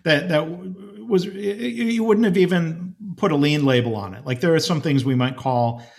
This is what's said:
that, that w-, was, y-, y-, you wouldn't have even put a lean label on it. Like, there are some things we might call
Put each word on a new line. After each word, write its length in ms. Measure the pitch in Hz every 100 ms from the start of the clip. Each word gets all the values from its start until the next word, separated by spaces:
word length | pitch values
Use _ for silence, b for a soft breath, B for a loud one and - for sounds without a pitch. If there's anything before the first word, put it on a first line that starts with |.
that, 260 | 165 147 180
that 80 | 156
w-, 680 | 160 175 185 185 - 208 226
was, 200 | 190 202
y-, 60 |
y-, 80 | 190
you 600 | 202 208 240 233 233 233
wouldn't 220 | 226 208
have 140 | 220 185
even 560 | 175 180 160 165 180 - 208 -
put 120 | 196
a 60 | 147
lean 300 | 147 151 139
label 280 | 123 117
on 200 | 107 98
it. 100 | 92
Like, 160 | 131 123
there 140 | 170
are 40 | 160
some 200 | 160 156
things 240 | 165 139
we 100 | 127
might 220 | 127 127 131
call 500 | 131 123 117 120 B